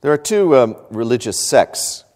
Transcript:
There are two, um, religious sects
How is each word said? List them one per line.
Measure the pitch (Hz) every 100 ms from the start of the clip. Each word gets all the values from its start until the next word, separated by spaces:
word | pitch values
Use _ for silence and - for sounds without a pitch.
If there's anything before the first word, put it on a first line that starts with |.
There | 147
are | 147
two, | - 214 190 139
um, | 117 107 -
religious | 110 113 123 113 95
sects | - 135 92 - - - _